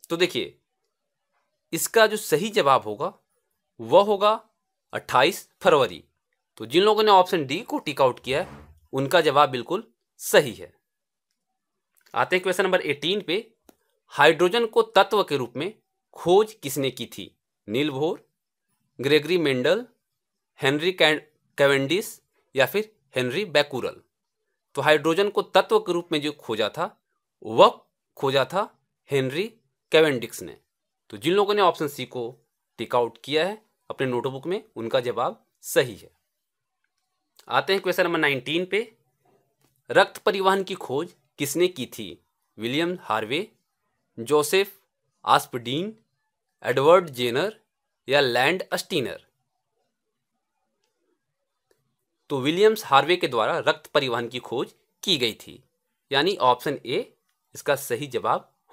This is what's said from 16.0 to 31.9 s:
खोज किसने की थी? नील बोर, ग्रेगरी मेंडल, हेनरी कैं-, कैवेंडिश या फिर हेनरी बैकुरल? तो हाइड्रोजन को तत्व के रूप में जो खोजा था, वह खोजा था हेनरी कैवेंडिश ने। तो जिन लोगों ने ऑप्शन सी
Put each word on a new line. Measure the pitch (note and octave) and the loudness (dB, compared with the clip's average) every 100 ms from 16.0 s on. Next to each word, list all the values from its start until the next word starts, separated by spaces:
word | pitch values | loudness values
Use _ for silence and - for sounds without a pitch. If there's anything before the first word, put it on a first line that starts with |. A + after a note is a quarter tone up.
| _ | _
खोज | - E3 F#3+ G#3+ | -8 2 4 4
किसने | - C#3 C#3+ C3+ | -4 -8 -4 -4
की | - A2+ | -6 -14
थी? | - F#2 _ _ _ - | -14 -18 _ _ _ -6
नील | A#2+ D3+ | -4 -2
बोर, | C3+ D#3+ - _ _ _ _ _ _ _ - | -2 -4 -6 _ _ _ _ _ _ _ -6
ग्रेगरी | C3+ D3 D3+ F3+ | 2 2 2 0
मेंडल, | D3+ B2+ C3+ G#3 B3+ _ _ _ _ _ _ - | 0 2 2 0 -2 _ _ _ _ _ _ -2
हेनरी | C3+ D3 F3 | 0 0 -2
कैं-, | F3+ D#3 D3+ - _ _ - | 2 2 2 -6 _ _ 2
कैवेंडिश | C#3 C#3 C3+ F#3 - - _ _ _ C3 | 4 4 0 -2 -4 -14 _ _ _ 0
या | B2+ | 0
फिर | G3+ G#3+ _ _ B2+ | 0 -6 _ _ -4
हेनरी | B2 D#3 G3+ | -2 -4 -2
बैकुरल? | D3 C#3+ B2+ G2 - _ _ _ _ _ _ _ - | 0 0 -4 -8 -10 _ _ _ _ _ _ _ -2
तो | |
हाइड्रोजन | D3 D#3 D#3+ E3 G3+ | 2 4 2 0 0
को | G3+ | -2
तत्व | F#3+ F#3 G3 G#3+ | 0 0 2 0
के | G3 | 0
रूप | F3 E3+ | -6 -2
में | D#3 | -4
जो | D3 | -4
खोजा | - - A2 G#2 | -8 -8 -4 -4
था, | D3+ F#3+ _ _ _ _ _ | -4 -8 _ _ _ _ _
वह | G#2+ A#2 G#3+ - _ _ _ - | -4 6 6 6 _ _ _ -6
खोजा | C3+ C3+ C3 | -2 0 0
था | F#3 G#3+ _ _ _ - | -4 -6 _ _ _ -4
हेनरी | C#3 C3 D3 A3+ _ _ _ - | -2 -2 -4 -8 _ _ _ 0
कैवेंडिश | D#3 D#3+ B2+ A2 - | 4 4 0 -6 -12
ने। | D#2+ - _ _ _ _ _ | -16 -18 _ _ _ _ _
तो | G#2 | -8
जिन | C3+ | -2
लोगों | G3+ G3+ | 0 2
ने | G#3 | 4
ऑप्शन | F3+ - | 2 2
सी | D3 | -6